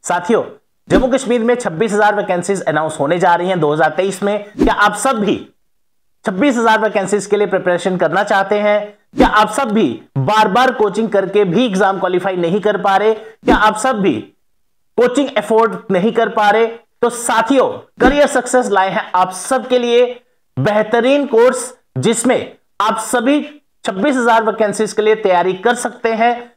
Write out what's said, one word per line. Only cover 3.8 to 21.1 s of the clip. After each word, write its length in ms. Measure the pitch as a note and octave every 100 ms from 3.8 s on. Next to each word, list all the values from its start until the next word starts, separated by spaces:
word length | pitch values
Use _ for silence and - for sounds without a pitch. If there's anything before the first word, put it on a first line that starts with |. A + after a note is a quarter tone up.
| D#3
तेईस 320 | D#3 G3 F#3+
में। 220 | G3+ G#3
क्या 300 | G#3 - -
आप 200 | G#3 G#3
सब 240 | - C4+ A#3
भी 160 | F#3+ A#2 - _ _ _ _ _ _ _ -
छब्बीस 300 | F#3 C#4+ A#3+
हजार 220 | A3+ A3
वैकेंसीज 480 | G#3+ G#3 F#3 G#3 G3
के 100 | G#3
लिए 100 | G#3
प्रिपरेशन 500 | F#3 F3+ F3 F#3+ F3+
करना 260 | F3+ F3
चाहते 360 | G#3 G3+ F#3+ G#3
हैं? 400 | G#3 G#3 G#3 - _ -
क्या 120 | B3
आप 220 | G#3+ G#3+
सब 220 | B3 C4
भी 300 | G#3+ D#3+ A2 - C#3
बार-बार 540 | C3 G#3+ G#3+ G#3 B3+
कोचिंग 360 | B3 G#3 G3 A3+
करके 360 | G3+ F#3+ G3+
भी 220 | G3+ E3+ B3+
एग्जाम 320 | F#3 G3 F#3+
क्वालिफाई 380 | F3+ F3+ F#3+ F#3
नहीं 240 | E3+ G3+
कर 160 | G3+ G3
पा 200 | G3 G3
रहे? 180 | G#3
क्या 420 | A3 - - - G#3+
आप 200 | G#3+ G#3
सब 240 | C4 A#3
भी 140 | F#3+ A2+ G2+ _ _ _ _ _ _ -
कोचिंग 300 | A#3+ B3 C4+ -
अफोर्ड 400 | G#3 A3 A3+ F#3 -
नहीं 220 | F#3+ G#3+
कर 160 | A3+ A3
पा 220 | A3 G#3
रहे? 160 | G#3+ A3+
तो 440 | A3+ _ _ A#3+
साथियों, 580 | A#3 - A3+ A3 C#4 E3+ G#2 - -
करियर 260 | - C#4+ C#4+
सक्सेस 440 | C4 B3 B3+ G#3+
लाए 200 | G3 F#3+
हैं 200 | F#3+ -
आप 160 | F3+ F#3
सबके 480 | - - C4 A3+ B3
लिए 420 | A#3+ A#3 B3 B3 _ _ _ -
बेहतरीन 680 | C3+ G#3 G#3+ A#3 A#3+